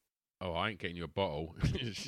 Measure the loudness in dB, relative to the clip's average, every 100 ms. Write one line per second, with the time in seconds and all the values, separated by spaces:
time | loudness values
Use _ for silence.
0 | _ _ _ -6 -2 2 2 0 -4 -2
1 | -2 2 2 2 -2 2 2 2 -2 -4